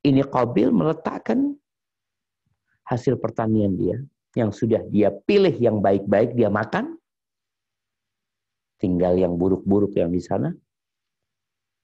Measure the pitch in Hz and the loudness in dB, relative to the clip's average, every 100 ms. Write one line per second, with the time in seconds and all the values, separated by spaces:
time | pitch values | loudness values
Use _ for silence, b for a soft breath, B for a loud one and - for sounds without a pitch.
0 | 143 135 135 127 120 196 254 214 156 156 | 2 2 2 0 0 2 2 2 0 -2
1 | - - - 240 285 285 _ _ _ _ | -6 -6 -4 -2 -2 -4 _ _ _ _
2 | _ _ _ _ _ _ _ _ - 120 | _ _ _ _ _ _ _ _ -8 -4
3 | 139 120 110 - 110 110 101 95 92 120 | -2 -2 -4 -4 0 0 0 -2 -2 -4
4 | 139 _ _ 127 110 - 113 110 95 104 | -10 _ _ -4 -2 -2 0 0 0 2
5 | 101 98 - 202 185 110 113 107 98 98 | 2 0 2 4 4 2 0 2 2 0
6 | 101 101 120 120 104 104 107 190 311 - | 2 2 2 2 0 0 -4 -6 -6 -12
7 | _ _ _ _ _ _ _ _ _ _ | _ _ _ _ _ _ _ _ _ _
8 | _ _ _ _ _ _ _ _ 92 87 | _ _ _ _ _ _ _ _ -2 0
9 | 90 90 90 85 92 92 95 101 98 - | 2 2 0 0 0 0 0 0 0 -2
10 | 85 87 - 98 151 - _ _ _ _ | -2 -4 -4 -4 -4 -8 _ _ _ _
11 | _ _ _ _ _ _ _ _ | _ _ _ _ _ _ _ _